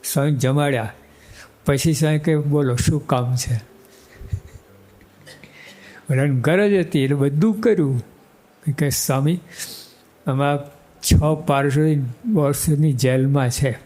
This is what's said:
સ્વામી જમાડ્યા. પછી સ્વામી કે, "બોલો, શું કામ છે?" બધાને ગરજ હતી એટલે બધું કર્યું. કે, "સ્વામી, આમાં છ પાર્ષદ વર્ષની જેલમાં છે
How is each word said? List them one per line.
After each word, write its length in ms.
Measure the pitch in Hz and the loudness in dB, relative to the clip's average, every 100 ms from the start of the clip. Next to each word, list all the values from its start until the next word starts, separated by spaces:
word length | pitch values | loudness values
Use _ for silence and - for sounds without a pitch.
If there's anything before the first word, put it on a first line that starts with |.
સ્વામી 280 | - 151 143 | -4 -2 0
જમાડ્યા. 640 | 143 131 143 143 127 107 - - - - - - _ - | 0 0 0 0 -2 -6 -12 -20 -20 -20 -20 -20 _ -2
પછી 280 | 139 165 | 0 0
સ્વામી 260 | 143 156 151 | 0 0 0
કે, 180 | 151 156 | 0 0
"બોલો, 380 | 147 147 139 123 | 0 0 0 0
શું 320 | - 156 147 | 0 0 0
કામ 280 | 131 123 127 | -2 0 -2
છે?" 260 | - 117 - - - - - - - - - - - - - - - _ - - - - - - - - - | -2 -6 -6 -20 -20 -20 -20 -20 -10 -10 -10 -20 -20 -20 -20 -20 -20 _ -20 -20 -20 -20 -20 -20 -20 -20 -4
બધાને 300 | 131 143 131 | 0 2 0
ગરજ 340 | 120 175 208 | 2 2 2
હતી 300 | 202 160 151 | 2 0 0
એટલે 120 | 135 139 | 0 2
બધું 460 | 139 147 214 214 | 0 2 0 2
કર્યું. 420 | 233 190 143 123 - - - _ _ _ - - | 0 2 0 -2 -6 -20 -20 _ _ _ -8 -2
કે, 120 | 147 | -2
"સ્વામી, 500 | 110 - 135 147 175 - - - - - - _ _ - | -2 -2 0 0 -2 -6 -16 -16 -16 -20 -20 _ _ -4
આમાં 320 | 135 143 143 143 - - - | -2 0 -2 -6 -20 -20 -10
છ 220 | - - 151 156 156 | 2 2 4 -2 0
પાર્ષદ 560 | 139 143 139 156 151 127 120 247 | 0 2 2 2 0 -2 -6 -2
વર્ષની 600 | 214 143 139 - 143 156 | 0 2 0 0 2 2
જેલમાં 560 | 127 127 131 135 143 127 | 2 2 2 2 2 0
છે 220 | - 139 104 | 0 -2 -2